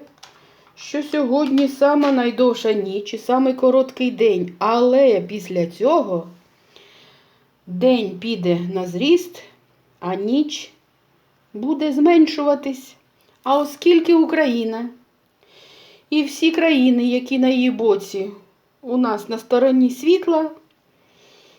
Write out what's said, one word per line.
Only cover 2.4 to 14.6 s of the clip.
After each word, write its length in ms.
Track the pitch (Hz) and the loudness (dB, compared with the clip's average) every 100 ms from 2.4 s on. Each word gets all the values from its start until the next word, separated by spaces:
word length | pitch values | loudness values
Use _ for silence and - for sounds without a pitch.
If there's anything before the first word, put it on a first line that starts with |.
| 254 233 226 | 0 0 -2
ніч 400 | 208 190 196 202 | -2 -4 -6 -8
і 40 | 214 | -10
самий 360 | - 254 262 | -2 0 0
короткий 580 | 254 254 262 262 - 254 | 2 2 2 0 -2 -4
день. 420 | - 226 180 180 - | 0 2 2 -4 -4
Але 640 | 208 233 247 262 269 196 | -2 2 2 4 4 2
після 460 | 175 208 180 180 170 | -2 -10 -6 -4 -4
цього 600 | - 240 330 208 175 - - _ _ _ _ _ _ _ _ _ _ _ _ - | -2 0 0 0 -6 -8 -18 _ _ _ _ _ _ _ _ _ _ _ _ -12
день 520 | 180 254 247 196 180 | 0 2 2 -2 -8
піде 400 | 226 202 175 175 175 | -8 -4 -2 -2 -2
на 140 | 185 180 | -6 -6
зріст, 560 | 175 277 349 - - - _ _ _ _ _ | -2 2 2 0 -18 -20 _ _ _ _ _
а 160 | 175 190 | -8 -6
ніч 560 | 208 277 302 - - _ _ _ _ _ _ _ _ | -2 -2 -2 -8 -18 _ _ _ _ _ _ _ _
буде 400 | 208 254 277 302 | -10 -6 -4 -2
зменшуватись. 1000 | 277 311 339 311 - 285 285 277 262 - _ _ _ _ _ | 2 4 6 4 2 -2 -2 -4 -10 -14 _ _ _ _ _
А 160 | 254 285 | -2 0
оскільки 560 | 294 - 349 339 330 330 | -2 0 4 4 4 4
Україна 720 | 311 320 285 233 | 4 2 0 0